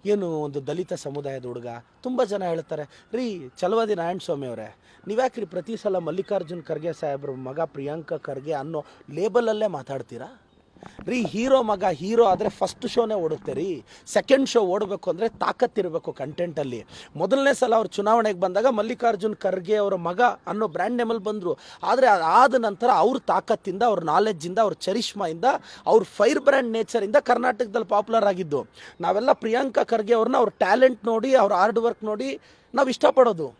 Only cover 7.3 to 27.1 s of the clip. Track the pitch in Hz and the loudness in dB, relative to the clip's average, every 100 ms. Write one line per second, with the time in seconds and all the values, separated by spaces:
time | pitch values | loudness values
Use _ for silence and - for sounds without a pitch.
7.3 | 131 127 143 160 143 139 160 156 160 - | -10 -10 -6 -6 -6 -8 -8 -8 -10 -8
8.3 | 135 143 147 139 160 - - - 143 208 | -10 -6 -6 -6 -8 -10 -20 -14 -6 0
9.3 | 202 233 214 214 156 127 139 113 117 143 | 0 0 0 -2 -4 -8 -10 -10 -14 -16
10.3 | 262 _ _ _ _ - - - 247 214 | -20 _ _ _ _ -20 -14 -4 -2 -2
11.3 | 196 254 262 226 202 190 151 180 226 226 | -2 4 4 4 0 0 -2 -2 4 4
12.3 | 180 214 - 190 - 240 - 226 214 160 | 4 0 -2 -6 -4 -4 -2 0 0 -2
13.3 | 156 - 131 185 151 - - - 208 185 | -4 -6 -6 -4 -6 -10 -20 -4 -4 4
14.3 | 269 269 240 196 190 208 196 - 170 226 | 2 4 2 2 0 -2 -6 -4 -2 -4
15.3 | - - - 240 - 180 160 - - 143 | -2 -6 0 -2 0 -4 -4 -8 -10 -10
16.3 | 147 175 151 135 120 98 - - 147 185 | -6 -6 -4 -6 -8 -12 -20 -18 -6 0
17.3 | 269 277 - 240 226 208 - 202 233 214 | 2 2 2 2 2 0 -2 2 4 4
18.3 | 185 185 185 240 226 220 240 233 208 214 | 0 -2 2 2 0 -2 0 -2 0 -4
19.3 | 208 196 185 175 214 202 190 170 180 247 | -4 -2 -4 -2 0 0 -2 -4 2 2
20.3 | - - 196 214 156 190 240 226 233 196 | 0 -8 -4 -4 -2 -4 -2 -2 -2 -4
21.3 | 214 175 147 - - 180 247 254 196 160 | -4 -4 -6 -8 -10 -2 4 6 4 6
22.3 | 196 262 254 226 196 240 196 185 262 - | 6 6 4 0 0 2 4 4 2 0
23.3 | 170 - 220 - 185 240 196 165 160 214 | -2 0 -2 -2 0 0 0 2 2 2
24.3 | 180 165 190 214 160 - 214 - 208 185 | -2 -4 0 0 0 -4 -2 -4 -4 -6
25.3 | 165 240 - - - - 214 196 - 208 | 0 0 0 -6 -8 2 4 2 0 2
26.3 | 302 277 269 247 226 214 233 202 | 4 4 2 0 -4 -2 -2 2